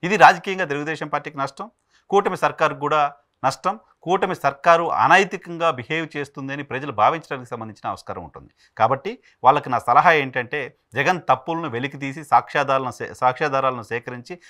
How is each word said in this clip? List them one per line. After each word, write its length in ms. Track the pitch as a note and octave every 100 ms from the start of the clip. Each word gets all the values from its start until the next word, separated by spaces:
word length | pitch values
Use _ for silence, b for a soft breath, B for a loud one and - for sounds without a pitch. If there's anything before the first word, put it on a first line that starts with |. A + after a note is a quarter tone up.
ఇది 140 | E3+ G#3
రాజకీయంగా 500 | G3 F#3 F#3 F#3+ F3+
తెలుగుదేశం 380 | C#3+ D3 D#3 D#3
పార్టీకి 300 | D3 C#3+ D3
నష్టం, 280 | C#3 - G#3 _ _ _ _
కూటమి 280 | G3 G3+ F#3
సర్కారుకు 360 | D3+ C#3 D#3 C#3+
కూడా 220 | C#3+ D3+ C#3+ D3 _ _
నష్టం. 320 | C3 C3+ F#3 G#3+ b b
కూటమి 340 | - F#3 F#3+ E3+
సర్కారు 500 | - C3+ - E3+ E3+ -
అనైతికంగా 680 | A#2+ F3+ G3 G3 - E3+ E3
బిహేవ్ 360 | C3 A#2 D#3+ D#3
చేస్తుందని 500 | D3+ C#3+ - C3+ C#3 C#3+
ప్రజలు 220 | C3 C#3+
భావించడానికి 560 | A2 A2+ D#3+ D3+ C#3 B2
సంబంధించిన 360 | A#2+ A2 G#2 B2
ఆస్కారం 300 | G2 - F#2
ఉంటుంది. 260 | E2 - C#2 _ b -
కాబట్టి 340 | A2+ C3 F#3+ B3 b b
వాళ్ళకి 260 | B2 C#3+ C#3
నా 80 | B2
సలహా 340 | - B2+ D#3+ D#3+
ఏంటంటే, 380 | C3+ B2+ A#2 D3+ B2+ _ _
జగన్ 260 | A2+ C#3+ F3+ -
తప్పులను 400 | C3 - E3 E3
వెలికితీసి 540 | A#2 C#3 C#3+ C#3 C#3
సాక్ష్యాధారాలను 680 | D3 A#2+ A#2 D3 C3+ C3+ C3 A#2
సే-, 160 | A#2+
సాక్ష్యాధారాలను 680 | - B2+ B2+ D3+ C3+ C3+ B2+ G#2
సేకరించి 460 | A#2 A#2+ B2 B2 F3 b